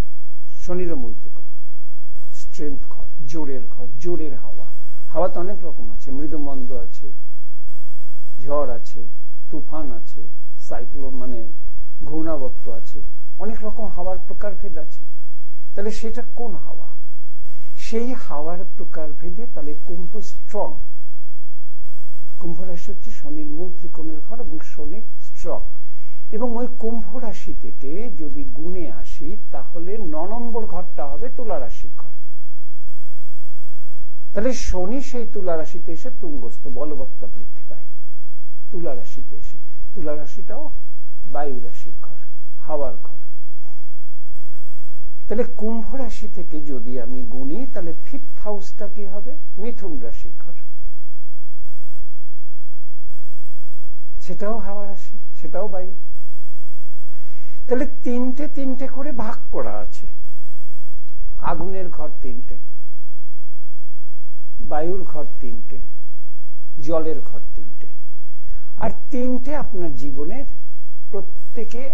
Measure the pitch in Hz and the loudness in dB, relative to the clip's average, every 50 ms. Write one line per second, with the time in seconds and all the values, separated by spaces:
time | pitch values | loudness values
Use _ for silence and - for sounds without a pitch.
0 | - - - - - - - - - - - - - - 175 180 180 170 165 139 | 0 0 0 0 0 0 0 0 0 0 0 0 0 0 0 0 0 0 2 2
1 | 127 - - - - - - - - - - - - - - - - - - - | 0 0 0 0 0 0 0 0 0 0 0 0 0 0 0 0 0 0 0 0
2 | - - - - - - - - - - - - 151 147 139 123 - - - - | 0 0 0 0 0 0 0 0 0 0 0 0 0 0 0 0 0 0 0 0
3 | - - - - 139 131 165 160 147 135 131 123 113 - - - 127 123 - - | 0 0 0 0 0 0 0 0 0 0 0 0 0 0 0 0 0 0 0 0
4 | - 175 175 170 156 147 131 - - - - - - - - - - - - - | 0 2 0 0 0 0 0 0 0 0 0 0 0 0 0 0 0 0 0 0
5 | - - - 160 175 185 - 180 175 190 208 - - 160 - - 120 - - - | 0 0 0 0 0 0 0 0 0 0 0 0 -2 -2 -2 -2 -2 0 0 0
6 | - 139 131 139 151 156 160 151 143 143 139 131 127 123 123 123 - - - - | 0 0 0 0 0 0 0 0 0 0 0 0 0 0 0 0 0 0 0 0
7 | - - - - - - - - - - - - - - - - - - - - | 0 0 0 0 0 0 0 0 0 0 0 0 0 0 0 0 0 0 0 0
8 | - - - - - - - - 127 135 143 147 143 127 120 123 - - - - | 0 0 0 0 0 0 0 0 0 0 0 0 0 0 0 0 0 0 0 0
9 | - - - - - - - - - - - - - - - - - - - - | 0 0 0 0 0 0 0 0 0 0 0 0 0 0 0 0 0 0 0 0
10 | - - - - - - - - - - - - - - - 120 123 123 - - | 0 0 0 0 0 0 0 0 0 0 0 0 0 0 0 0 0 0 0 0
11 | 135 131 131 127 123 127 123 117 117 - - - - - - - - - - - | 0 0 2 2 2 0 0 0 0 0 0 0 0 0 0 0 0 0 0 0
12 | - 143 151 160 160 165 160 151 - - - - - - - - - - - - | 0 0 0 0 0 0 0 0 0 0 0 0 0 0 0 0 0 0 0 0
13 | - - - - - - - - 190 214 226 220 214 214 208 226 214 185 170 175 | 0 0 0 0 0 0 0 0 0 0 0 0 0 0 0 0 0 0 0 0
14 | 180 185 185 180 - - 185 - 208 208 190 - - 196 180 - - - - - | 0 0 0 0 0 0 0 0 0 0 0 0 0 0 0 0 0 0 0 0
15 | - - - - - - - - - - - - - - - 202 202 214 214 - | 0 0 0 0 0 0 0 0 0 0 0 0 0 0 0 0 0 0 0 0
16 | 226 226 247 247 233 - - - 233 226 180 - - - - - - - - - | 0 0 0 0 0 0 0 0 0 0 0 0 0 0 0 0 0 0 0 0
17 | - - - - - - - - - - - - - - - - - - 226 226 | 0 0 0 0 0 0 0 0 0 0 0 0 0 0 0 0 0 0 0 0
18 | 240 247 254 247 - - 170 143 151 165 175 185 185 - - - 170 - - 160 | 0 0 0 0 0 0 0 0 0 0 0 0 0 0 0 0 0 0 0 0
19 | 156 151 - - 165 175 175 226 233 240 - 156 147 147 147 - - - 170 175 | 0 0 0 0 0 0 0 0 0 0 0 0 0 0 0 0 0 0 0 0
20 | 180 175 - 214 - - - - - - - 202 185 - - - - - - - | 0 2 2 2 0 0 0 0 0 0 0 -2 -2 0 0 0 0 0 0 0
21 | - - - - - - - - - - - - - - - - - - - - | 0 0 0 0 0 0 0 0 0 0 0 0 0 0 0 0 0 0 0 0
22 | - - - - - - - - - 170 170 170 180 180 175 170 - - 190 - | 0 0 0 0 0 0 0 0 0 0 2 2 2 2 0 0 0 0 0 0
23 | - - - - - 147 151 156 151 147 151 156 180 180 - - - 170 - - | 0 0 0 0 0 0 0 0 0 0 0 0 0 0 0 0 0 0 0 0
24 | 156 160 156 - - - - - - - 147 - - - - - 147 - - 220 | 0 0 0 0 0 0 0 0 0 0 0 0 0 0 0 0 0 0 0 0
25 | - - - - - - - - - 175 135 101 - - - - - - - - | 0 0 0 0 0 0 0 0 0 0 0 0 0 0 0 0 0 0 0 0
26 | - - - - - - - 214 247 247 226 226 208 - - - 226 220 233 233 | 0 0 0 0 0 0 0 0 0 0 0 0 0 0 0 0 0 0 0 0
27 | - - - 262 233 220 - - - - - - - - - - - 135 156 196 | 0 0 0 0 0 0 0 0 0 0 0 0 0 0 0 0 0 0 0 0
28 | 233 247 - - 156 143 139 - 139 131 - 143 160 170 185 185 165 135 - - | 0 0 0 0 0 0 0 0 0 0 0 0 0 0 0 0 0 0 0 0
29 | - - - - 135 151 202 - - - - 139 - - - 170 165 180 208 220 | 0 0 0 0 0 0 0 0 0 0 0 0 0 0 0 0 0 0 0 0
30 | 202 165 151 151 170 196 220 240 240 233 226 233 220 - - 175 - - - - | 0 0 0 0 0 0 0 0 0 0 0 0 0 0 0 0 0 0 0 0
31 | 147 143 - - - 185 - - 240 220 180 147 - - - - - - - - | 0 0 0 0 0 0 0 0 0 0 0 0 0 0 0 0 0 0 0 0
32 | - - - - - - - - - - - - - - - - - - - - | 0 0 0 0 0 0 0 0 0 0 0 0 0 0 0 0 0 0 0 0
33 | - - - - - - - - - - - - - - - - - - - - | 0 0 0 0 0 0 0 0 0 0 0 0 0 0 0 0 0 0 0 0
34 | - - - - - - - 190 214 262 240 - - - 202 180 180 190 240 277 | 0 0 0 0 0 0 0 0 0 0 0 0 0 0 0 0 0 0 0 0
35 | - - - 247 226 208 - 214 185 175 165 160 151 - - - - 170 165 160 | 0 0 0 0 0 0 0 0 0 0 0 0 -2 0 0 0 0 0 0 0
36 | - 254 - - - 165 143 139 - - - - - 143 123 120 147 156 151 131 | 0 0 0 0 0 0 0 0 0 0 0 0 0 0 0 0 0 0 0 0
37 | 131 - - - - - - - - - - - - - - - - - - - | 0 0 0 0 0 0 0 0 0 0 0 0 0 0 0 0 0 0 0 0
38 | - - - - - - - - - - - - - - - 175 170 156 131 - | 0 0 0 0 0 0 0 0 0 0 0 0 0 0 0 0 0 0 0 0
39 | - - - - - - - - - - - - - - - - - - - 156 | 0 2 0 0 0 0 0 0 0 0 0 0 0 0 0 0 0 0 0 0
40 | 151 151 147 151 147 143 - - - - - - - - - - - - - - | 0 0 0 0 0 0 0 0 0 0 0 0 0 0 0 0 0 0 0 0
41 | - - - - - - - 143 147 147 131 120 117 117 - - - - - - | 0 0 0 0 0 0 0 0 0 0 0 0 0 0 0 0 0 0 0 0
42 | - - - - - - - - - - - - - - 156 151 143 127 110 - | 0 0 0 0 0 0 0 0 0 0 0 0 0 0 0 0 0 0 0 0
43 | - - - - - - - - - - - - - - - - - - - - | 0 0 0 0 0 0 0 0 0 0 0 0 0 0 0 0 0 0 0 0
44 | - - - - - - - - - - - - - - - - - - - - | 0 0 0 0 0 0 0 0 0 0 0 0 0 0 0 0 0 0 0 0
45 | - - - - - - 208 220 247 - - - 214 220 226 233 220 226 233 269 | 0 0 0 0 0 0 0 0 0 0 0 0 0 0 0 0 0 0 0 0
46 | 262 220 - - 208 - - - - - - 151 - 147 135 131 120 123 123 131 | 0 0 0 0 0 0 0 0 0 0 0 0 0 0 0 0 0 0 0 0
47 | 120 123 127 131 123 117 117 127 135 135 156 214 269 - - 208 180 165 165 - | 0 0 0 0 0 0 0 0 2 2 0 0 0 0 0 0 0 0 0 0
48 | - - - 151 - - - - - 214 208 202 - - - - 208 202 - 214 | 0 0 0 0 0 0 0 0 0 0 0 0 0 0 0 0 0 0 0 0
49 | 202 190 190 208 - - - - - - - - 196 240 240 - - 175 156 - | 0 0 0 0 0 0 0 0 0 0 0 0 0 0 0 0 0 0 0 0
50 | 110 117 - - - - - - - - - - - - - - - - - - | 0 0 0 0 0 0 0 0 0 0 0 0 0 0 0 0 0 0 0 0
51 | - - - - - - - - - - - - - - - - - - - - | 0 0 0 0 0 0 0 0 0 0 0 0 0 0 0 0 0 0 0 0
52 | - - - - - - - - - - - - - - - - - - - - | 0 0 0 0 0 0 0 0 0 0 0 0 0 0 0 0 0 0 0 0
53 | - - - - - - - - - - - - - - - - - - - - | 0 0 0 0 0 0 0 0 0 0 0 0 0 0 0 0 0 0 0 0
54 | - - - - - - 175 175 202 208 226 226 190 196 202 208 202 202 202 - | 0 0 0 0 0 0 0 0 0 0 0 0 0 0 0 0 0 0 0 0
55 | - - - - - - - - - 151 - 175 202 214 190 185 175 - - - | 0 0 0 0 0 0 0 0 0 0 0 0 0 0 0 0 0 0 0 0
56 | - - - - - - - - - - - - - - - - - - - - | 0 0 0 0 0 0 0 0 0 0 0 0 0 0 0 0 0 0 0 0
57 | - - - - - - - - - - - - - - 247 254 294 - - - | 0 0 0 0 0 0 0 0 0 0 0 0 0 0 0 0 0 0 0 0
58 | - 254 240 247 254 254 254 262 294 - - 277 269 269 254 254 269 262 254 262 | 0 0 0 0 0 0 0 0 0 0 0 0 0 0 0 0 0 0 0 0
59 | 277 - - 226 220 220 - - - - - 160 127 104 104 107 104 - - - | 0 0 0 0 0 0 0 0 0 0 0 0 0 0 0 0 0 0 0 0
60 | - - - - - - - - - - - - - - - - - - - - | 0 0 0 0 0 0 0 0 0 0 0 0 0 0 0 0 0 0 0 0
61 | - - - - - - - - - 143 170 165 170 190 190 196 185 170 - - | 0 0 0 0 0 0 0 0 0 0 0 0 0 0 0 0 0 0 0 0
62 | 151 156 - - - 131 120 123 - - - - - - - - - - - - | 0 0 0 0 0 0 0 0 0 0 0 0 0 0 0 0 0 0 0 0
63 | - - - - - - - - - - - - - - - - - - - - | 0 0 0 0 0 0 0 0 0 0 0 0 0 0 0 0 0 0 0 0
64 | - - - - - - - - - - - - - - 156 151 156 175 185 - | 0 0 0 0 0 0 0 0 0 0 0 0 2 2 2 2 2 2 2 2
65 | - - - 151 143 - - - - 120 113 113 - - - - - - - - | 2 2 2 2 2 2 2 0 0 2 0 0 0 0 0 0 0 0 0 0
66 | - - - - - - - - - - - - - - - - 135 147 165 160 | 0 0 0 0 0 0 0 0 0 0 0 0 0 0 0 0 0 0 0 0
67 | 156 160 156 - - - - - - - - - - - - - - - - - | 0 0 0 0 2 2 2 2 0 0 0 0 0 0 0 0 0 0 0 0
68 | - - - - - - - - - - - - - - - - - 226 - - | 0 0 0 0 0 0 0 0 0 0 0 0 0 0 0 0 0 0 0 0
69 | - - - 247 247 254 254 254 254 - 196 185 185 - - 180 175 160 139 127 | 0 0 0 0 0 0 0 0 0 0 0 0 0 0 0 0 0 0 0 0
70 | 143 147 135 135 147 156 - 269 285 - - - - - - - - - - - | 0 0 0 0 0 0 0 0 0 0 0 0 0 0 0 0 0 0 0 0
71 | - - - 381 - - - - - - - 240 220 - 233 240 269 269 | 0 0 0 0 0 0 0 0 0 0 0 0 0 0 0 0 0 -2